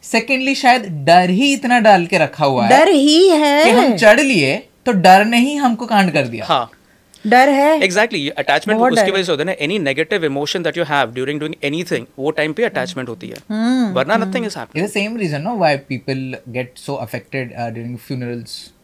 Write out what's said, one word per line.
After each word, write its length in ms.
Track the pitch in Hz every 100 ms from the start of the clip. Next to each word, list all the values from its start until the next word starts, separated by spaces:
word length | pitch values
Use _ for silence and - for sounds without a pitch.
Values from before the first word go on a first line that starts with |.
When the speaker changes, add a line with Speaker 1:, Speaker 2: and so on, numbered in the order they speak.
| -
Speaker 1:
Secondly, 400 | 226 226 262 262
शायद 500 | 269 254 247 202 156
डर 260 | 139 175 180
ही 220 | 185 277
इतना 280 | 277 247 247
डाल 260 | 214 190 170
के 120 | 185
रखा 260 | 151 -
हुआ 220 | 147 127 117
है 40 |
Speaker 2:
डर 180 | 254 330
ही 400 | 330 285 311 381
है। 360 | 311 302 285
Speaker 1:
कि 60 | 311
हम 260 | 214 277 202
चढ़ 240 | 220 233
लिए, 480 | 285 220 135 165 - _ -
तो 60 |
डर 320 | 208 180 190
ने 140 | 214 240
ही 160 | 254
हमको 320 | 294 269 226 233
कांड 260 | 214 190
कर 140 | 156 127
दिया। 180 | 117
Speaker 3:
हाँ। 260 | 101 151 117 _ _ _ _ _ 208
Speaker 2:
डर 220 | 240 269
है। 320 | 277 285 311
Speaker 3:
Exactly, 500 | 196 180 226 208 139
attachment 420 | 147 139 147 208
Speaker 2:
बहुत 200 | 220 240
Speaker 3:
उसकी 180 | 240 190
Speaker 2:
डर। 20 |
Speaker 3:
वजह 100 | 190
से 100 | 180
होता 180 | 151 165
है 0 |
ना। 160 | 190 147
Any 280 | 202 143
negative 380 | 135 160 208 160
emotion 340 | 139 147 190 165
that 120 | 160
you 120 | 156
have 260 | 147 120 123
during 240 | 131 147
doing 300 | 151 - 143
anything, 320 | 156 180 127 117 -
वो 120 | 139
टाइम 220 | - 151
पे 120 | 156
अटैचमेंट 440 | 233 151 127 - 127
होती 200 | 117 -
है। 80 | - _
Speaker 2:
हम्म, 420 | 214 226 254 233
Speaker 3:
वरना 220 | 180 131
Speaker 2:
हम्म। 180 | 220 214
Speaker 3:
nothing 180 | 190 226
is 80 | 170
happening। 260 | 117 156
Speaker 1:
It's 120 | 202 208
the 60 |
same 200 | 202 226
reason, 240 | 185 147 165
no, 60 |
why 200 | 240 165
people 600 | 139 - 127 - 131 131 127 -
get 320 | 117 123 - -
so 40 |
affected, 580 | 139 117 123 - 139 123 -
uh, 100 | 117
during 240 | 113 117
funerals। 800 | 120 - 131 123 120 120 - - _